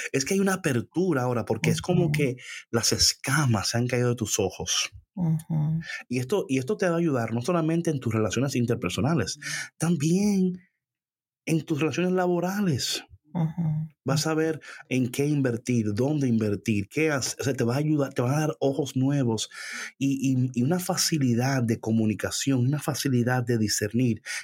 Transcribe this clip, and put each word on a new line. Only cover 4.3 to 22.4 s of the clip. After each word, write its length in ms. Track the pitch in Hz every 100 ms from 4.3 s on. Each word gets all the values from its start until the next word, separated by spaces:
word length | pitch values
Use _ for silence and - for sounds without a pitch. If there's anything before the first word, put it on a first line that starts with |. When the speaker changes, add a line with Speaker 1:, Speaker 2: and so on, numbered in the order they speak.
| -
Speaker 1:
ojos. 520 | 95 - 92 - - - -
Speaker 2:
Ujú. 680 | - 170 160 - 160 151 160 165 - -
Speaker 1:
Y 100 | 123
esto, 260 | 127 202 -
y 80 | 131
esto 200 | 131 214
te 100 | 185
va 60 |
a 40 | 170
ayudar 360 | 170 131 113
no 80 | 113
solamente 480 | 120 175 156 170 170
en 100 | 147
tus 140 | 120
relaciones 420 | 110 107 117 139 131
interpersonales, 840 | 117 117 - - 117 165 80 - - - - -
también 840 | 165 170 151 185 208 196 185 180 _ _ _ _ _ _ _ _
en 180 | - 165 143
tus 140 | 151
relaciones 320 | 156 123 180
laborales. 920 | 185 180 175 175 202 196 127 - - - - _
Speaker 2:
Ujú. 540 | 175 160 160 165 156 160 _
Speaker 1:
Vas 220 | 127 151 156
a 80 |
ver 260 | 156 160 151 - - -
en 200 | 127 123
qué 160 | - 143
invertir, 680 | 147 131 113 - 123 107
dónde 340 | 104 131 151 135
invertir, 600 | 113 107 98 - 104 98
qué 200 | - 156
hacer. 300 | 139 - -
O 40 |
sea, 100 | -
te 100 | 123
va 120 | 117 127
a 20 |
ayudar, 340 | 151 151 135
te 80 | -
van 140 | 123
a 60 | 143
dar 160 | 156 147
ojos 340 | 139 135 139
nuevos 540 | - 131 143 123 110 - - - - - -
y, 360 | 135 135 135
y, 180 | 131 127
y 80 | 123
una 160 | 123 180
facilidad 840 | 180 175 - 160 131 117 131 135
de 180 | 113 110
comunicación, 800 | - 113 110 101 101 -